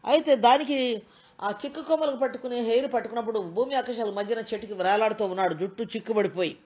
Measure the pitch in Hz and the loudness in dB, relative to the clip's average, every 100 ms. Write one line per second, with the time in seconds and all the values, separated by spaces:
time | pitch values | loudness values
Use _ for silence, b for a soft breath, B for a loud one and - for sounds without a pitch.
0 | - 294 320 269 233 269 285 277 254 220 | 4 2 4 6 8 6 4 0 0 -2
1 | - b b b 202 208 285 302 302 320 | -8 b b b -6 -6 -8 -10 -2 0
2 | 302 262 262 247 254 240 226 233 262 233 | 0 0 -2 -2 -6 -4 2 2 2 -2
3 | - 233 226 220 175 180 262 269 240 233 | -2 -6 -2 -4 -4 -2 0 0 -2 -4
4 | 220 202 208 226 220 214 214 196 185 208 | -4 -4 -4 -4 -4 -8 -8 -2 2 4
5 | 220 208 202 185 185 160 190 196 233 226 | 2 0 -2 0 0 0 -6 -6 -6 -6
6 | 220 214 196 156 170 - | -2 0 0 0 -4 -4